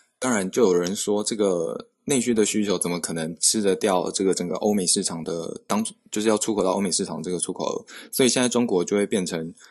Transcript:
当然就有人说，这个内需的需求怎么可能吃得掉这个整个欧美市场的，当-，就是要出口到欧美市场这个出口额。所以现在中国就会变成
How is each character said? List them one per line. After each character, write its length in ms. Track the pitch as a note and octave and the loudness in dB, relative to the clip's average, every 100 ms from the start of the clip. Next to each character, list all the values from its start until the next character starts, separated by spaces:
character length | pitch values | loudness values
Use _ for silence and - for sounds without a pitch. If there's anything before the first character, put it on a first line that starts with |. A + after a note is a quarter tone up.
| _ _ | _ _
当 160 | B2+ | -2
然 160 | G#2+ F#2+ | 0 0
就 140 | C3 | 2
有 100 | G#2+ | 4
人 220 | F2 F2 G#2 | 4 2 -2
说， 260 | - G#2 | -2 -2
这 140 | G#2+ G#2+ | -2 0
个 540 | G2+ F2 E2 - - _ - | 2 2 -2 -6 -12 _ -2
内 140 | C#3 | 0
需 120 | A#2+ | 2
的 120 | A2+ G#2 | 2 2
需 180 | G#2+ G2+ | 2 0
求 120 | F2+ | 0
怎 120 | F2 | -2
么 100 | F2 | -4
可 140 | - | -4
能 220 | E2 D#2+ E2+ | -4 -6 0
吃 220 | - A2+ | 0 2
得 140 | G2 F#2 | 2 2
掉 360 | G#2+ F2+ F#2+ | 2 2 0
这 120 | F#2 | 0
个 100 | F#2+ | 0
整 140 | F2 F2+ | 0 -2
个 80 | F#2 | -2
欧 180 | G#2 | 0
美 120 | G#2 F2+ | 0 2
市 180 | G#2 | 0
场 200 | F2+ E2 | -2 -6
的， 380 | E2 E2+ E2 - - | -6 -6 -6 -10 -4
当-， 200 | G#2 A2+ - _ | -4 -4 -10 _
就 100 | G#2 | -2
是 60 | A2 | 2
要 100 | G#2+ | 2
出 160 | A2+ | 2
口 100 | G2+ | 0
到 80 | F#2 | 2
欧 100 | F#2+ | 2
美 100 | G2 | 0
市 140 | - F2+ | -2 -4
场 160 | D#2 | -6
这 100 | E2 | -4
个 80 | F2 | -4
出 140 | - | -4
口 120 | F2 - | -4 -4
额。 200 | - - - - | -4 -8 -16 -8
所 140 | - B2+ | 2 4
以 40 | |
现 120 | C3 | 4
在 80 | B2 | 2
中 160 | A#2+ A#2+ | 2 2
国 180 | G2 | 2
就 120 | - G2+ | 2 0
会 80 | G2+ | 2
变 200 | G#2+ E2+ | 0 -2
成 280 | E2+ D#2+ - - | -4 -6 -12 -20